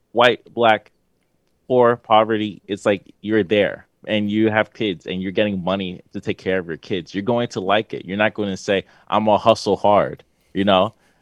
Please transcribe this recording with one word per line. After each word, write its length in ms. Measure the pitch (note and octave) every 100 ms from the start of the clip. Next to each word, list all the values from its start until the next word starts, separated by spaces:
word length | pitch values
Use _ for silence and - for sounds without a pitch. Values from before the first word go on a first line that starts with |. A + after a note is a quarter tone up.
| _
white, 320 | A2+ A#2+ A2+ -
black, 380 | A#2 A#2 G#2+ - _ _ _ _ _ _ _ -
poor, 280 | B2+ A#2+ A#2+
poverty, 640 | - A2 A2 A2 G#2+ - -
it's 180 | G2+ A2
like 260 | G2+ - _
you're 220 | G2+ A2
there 440 | F2+ G#2 F2 G1+ _ _ -
and 220 | G#2+ G#2
you 200 | G#2+ A2
have 220 | G#2+ G#2
kids 340 | - A2 E2+ -
and 140 | F2+
you're 100 | F#2
getting 320 | F#2+ G#2 F#2+
money 380 | F2 G2 F#2 F2+ _
to 80 | G#2
take 160 | G#2+ F#2
care 220 | G2 F#2+
of 80 | E2+
your 100 | D2+
kids. 360 | - G2 D#2+
You're 100 | F#2+
going 240 | G2+ A#2+ A#2+
to 100 | A2+
like 340 | F#2+ G#2 A2+
it. 120 | - E2+
You're 120 | G2
not 160 | G#2+
gonna 220 | - G#2 F#2+
say, 280 | - G2 - _ -
"I'm 180 | G#2 G#2+
gonna 120 | G2
hustle 360 | A#2 G#2+ - F#2+
hard," 460 | G2+ G2+ C#2 D2+ _ _ _
you 100 | F#2+
know? 300 | G2 F#2+ G#2 - _ _